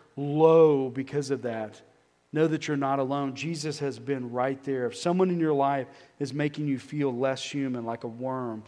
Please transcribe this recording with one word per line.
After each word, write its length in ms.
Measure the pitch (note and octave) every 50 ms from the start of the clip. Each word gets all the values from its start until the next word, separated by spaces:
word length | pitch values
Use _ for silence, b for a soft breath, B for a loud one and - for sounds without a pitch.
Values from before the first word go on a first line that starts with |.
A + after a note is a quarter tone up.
| b b b
low 760 | C#3 C#3+ C#3+ C#3+ D#3 D#3+ D#3+ D#3+ E3 D#3+ D#3 D3 C3+ C3+ B2+
because 400 | A#2 C3+ C3+ - C#3+ D3 C#3 B2+
of 100 | C#3 B2
that, 400 | A2+ A#2+ A2+ A2 A2 G#2+ G#2 - - _ _ _ _ _ _ _ _ _ -
know 120 | D3+ D#3+
that 220 | D#3 D#3 D3 D3+ -
you're 80 | D3+
not 220 | C#3 C#3 C3+ C#3 C#3
alone. 360 | C3+ C3 C#3 - C#3 C#3 B2
Jesus 440 | - C#3+ E3 E3+ D3+ C#3+ D#3 D3 -
has 200 | D3 C#3 A#2+ A#2
been 320 | A2+ C3 C#3 C3 B2 A#2+
right 320 | A#2+ B2 B2+ C3+ C#3 C3+ -
there. 220 | C#3 C3+ B2+ B2
If 100 | A#2 -
someone 360 | - - F3 F3 F3+ F#3 F#3
in 100 | F3 E3+
your 140 | D#3+ D#3 D3
life 320 | C#3 C#3 C#3 C#3 C#3 B2 - b b b b b b
is 160 | C#3+ B2+ B2+
making 320 | C#3+ D3 D3 D3 D3+ D3+
you 120 | C#3+ C3+ A#2+
feel 380 | - - D3 D3+ C#3+ C3+ A#2+
less 260 | A#2+ C3+ C3+ C3+ C3 -
human, 440 | - - C#3+ C#3 C3 B2 B2 A#2
like 180 | A2+ A#2 A2+ -
a 40 | A#2+
worm, 540 | A2+ A#2+ B2+ C3 C3 C3 B2+ A#2 A2 G#2+ G#2